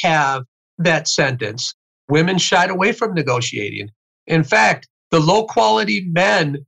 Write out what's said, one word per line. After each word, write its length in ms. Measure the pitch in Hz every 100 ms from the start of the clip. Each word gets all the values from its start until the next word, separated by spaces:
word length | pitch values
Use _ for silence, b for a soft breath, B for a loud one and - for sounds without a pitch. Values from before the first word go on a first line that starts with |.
have 400 | 180 156 139 135 127 _ _ -
that 300 | 175 156 -
sentence, 680 | - 139 123 104 117 - - _ _ -
women 300 | 151 175 185
shied 320 | - 180 190
away 220 | 185 196
from 240 | 226 226 170
negotiating. 760 | 135 123 120 117 104 104 104 - _ _ -
In 180 | 165
fact, 460 | 156 214 214 170 - _ _
the 120 | 165
low-quality 880 | 156 208 220 233 220 220 214 208 185
men 460 | 165 196 202 156 147